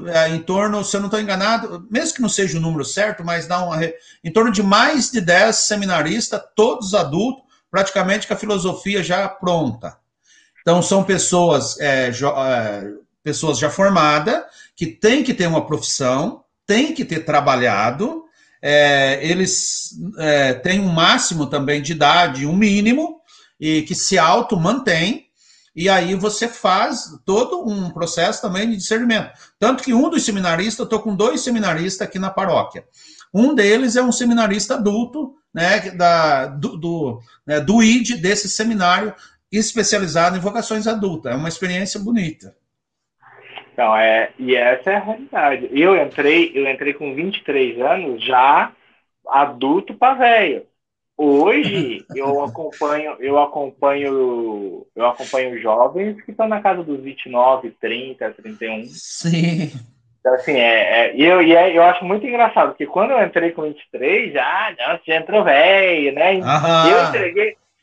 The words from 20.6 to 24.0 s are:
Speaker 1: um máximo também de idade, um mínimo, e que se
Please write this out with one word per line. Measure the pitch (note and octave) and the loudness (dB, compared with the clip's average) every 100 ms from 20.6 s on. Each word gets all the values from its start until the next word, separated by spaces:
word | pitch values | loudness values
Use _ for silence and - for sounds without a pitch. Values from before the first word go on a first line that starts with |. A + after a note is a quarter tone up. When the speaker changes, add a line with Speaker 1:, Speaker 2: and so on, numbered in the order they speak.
| F3+ F#3+ | -2 -2
Speaker 1:
um | F#3+ | 0
máximo | E3 F3 B3 - E3 C#3 | 2 2 2 0 -4 -4
também | D3 C3+ D3 | -4 -2 -2
de | C#3+ | -4
idade, | D#3+ D3 E3+ E3+ C3 D3 | 0 4 4 2 0 -2
um | F3+ | 2
mínimo, | G#3+ G3+ G#3+ C4+ E4 D#4+ _ _ _ _ | 2 2 2 0 -2 -8 _ _ _ _
e | D#3 D#3 | -2 -2
que | D3+ | -2
se | F3+ | -6